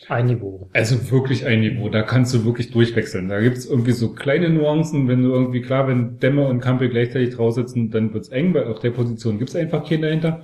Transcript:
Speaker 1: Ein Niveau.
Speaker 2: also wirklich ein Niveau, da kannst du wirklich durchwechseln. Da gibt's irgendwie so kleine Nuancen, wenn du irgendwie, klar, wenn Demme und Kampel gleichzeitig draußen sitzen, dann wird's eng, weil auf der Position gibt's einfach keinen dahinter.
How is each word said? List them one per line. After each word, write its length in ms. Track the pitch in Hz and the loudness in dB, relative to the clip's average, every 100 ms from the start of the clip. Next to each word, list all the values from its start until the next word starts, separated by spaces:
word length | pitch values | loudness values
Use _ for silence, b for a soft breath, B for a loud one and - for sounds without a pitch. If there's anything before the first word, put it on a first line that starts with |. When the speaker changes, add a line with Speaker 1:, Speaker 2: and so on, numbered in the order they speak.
| - | -6
Speaker 1:
Ein 200 | 123 123 | -2 0
Niveau. 420 | 107 98 95 - | 0 -4 -12 -6
Speaker 2:
also 400 | 120 110 123 98 | -2 0 0 0
wirklich 340 | 131 135 120 139 | 0 0 -2 0
ein 120 | 110 | 2
Niveau, 280 | 107 113 101 | 2 -2 -2
da 140 | 107 | -2
kannst 280 | 107 127 123 | 0 2 2
du 120 | 123 110 | 2 0
wirklich 260 | 120 117 | -2 0
durchwechseln. 560 | 117 117 110 104 98 92 | 2 2 2 -2 -4 -4
Da 140 | 101 | 2
gibt's 240 | 120 123 - | 2 0 -2
irgendwie 260 | 123 120 | 0 2
so 220 | 117 110 | 0 -2
kleine 360 | - 139 156 170 | -4 -2 0 2
Nuancen, 560 | 160 151 156 156 143 123 | 2 2 2 0 0 2
wenn 140 | 127 | 2
du 80 | 127 | 2
irgendwie, 300 | 127 127 123 | 2 0 -2
klar, 260 | 123 131 131 | -2 0 2
wenn 300 | 123 117 - | 0 -2 0
Demme 280 | 131 143 135 | 2 2 2
und 140 | 123 | 0
Kampel 280 | 123 127 123 | 0 0 2
gleichzeitig 460 | 117 120 131 117 - | 0 0 0 -2 0
draußen 300 | 117 123 117 | 0 0 -2
sitzen, 220 | 120 110 | -2 -2
dann 220 | 113 110 | 0 0
wird's 160 | 107 - | -2 -6
eng, 240 | 131 180 | -2 2
weil 140 | 156 117 | 2 0
auf 120 | 107 | -2
der 120 | 120 | -2
Position 480 | 120 120 110 113 107 | 0 -2 -2 -2 -2
gibt's 160 | 131 175 | -2 -4
einfach 260 | 165 151 | -2 -2
keinen 200 | - 156 | 0 0
dahinter. 400 | 156 160 165 165 | 0 0 0 -2